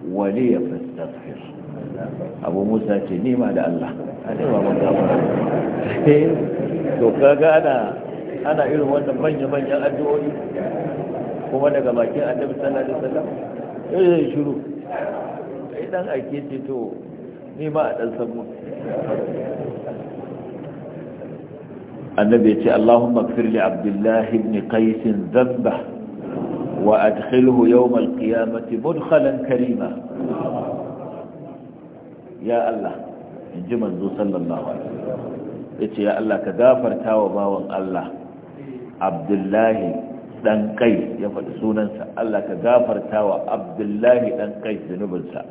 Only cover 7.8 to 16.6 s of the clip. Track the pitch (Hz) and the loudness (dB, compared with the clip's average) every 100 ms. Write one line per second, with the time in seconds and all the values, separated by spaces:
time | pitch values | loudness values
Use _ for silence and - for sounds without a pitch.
7.8 | 104 - - - - - 143 156 135 151 | 0 -6 -10 -10 -8 -6 -2 2 2 2
8.8 | 139 143 135 127 151 143 135 139 131 135 | 2 2 0 0 0 0 0 0 0 2
9.8 | 139 - 147 147 147 - - - - - | 2 0 0 0 0 -4 -6 -4 -4 -4
10.8 | - - - - - - - 131 143 143 | -4 -6 -6 -6 -6 -6 -4 2 4 4
11.8 | 127 120 113 143 131 127 139 131 135 135 | 2 2 2 0 -2 -2 -4 -2 -2 -2
12.8 | 131 127 131 123 - - - - - - | -2 -4 -2 -4 -4 -8 -10 -10 -10 -10
13.8 | - 180 180 170 143 147 143 131 - - | -4 4 6 6 2 0 -2 -2 -6 -10
14.8 | - - - - - - - - - - | -8 -6 -6 -6 -8 -10 -10 -10 -10 -8
15.8 | 165 185 180 139 - 143 143 135 | -4 -4 -2 -4 -4 -6 -6 -8